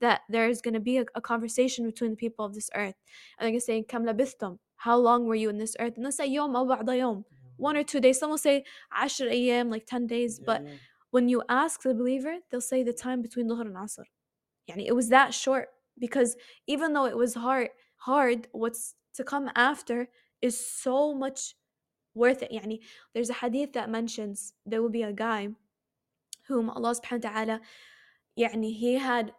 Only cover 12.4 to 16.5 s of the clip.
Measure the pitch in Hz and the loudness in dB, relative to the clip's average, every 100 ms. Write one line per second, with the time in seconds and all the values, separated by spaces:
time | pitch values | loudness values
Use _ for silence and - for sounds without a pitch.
12.4 | - 247 240 262 240 240 254 254 233 - | -6 -6 -2 0 0 -2 -4 -4 -4 -4
13.4 | 233 233 226 185 208 - - _ _ _ | -2 -2 -6 -8 -12 -12 -16 _ _ _
14.4 | _ _ - 175 196 240 226 262 277 247 | _ _ -14 -8 0 2 6 6 6 2
15.4 | - 262 - _ _ - 240 269 240 233 | 0 -2 -2 _ _ -10 -4 2 2 0
16.4 | - | -16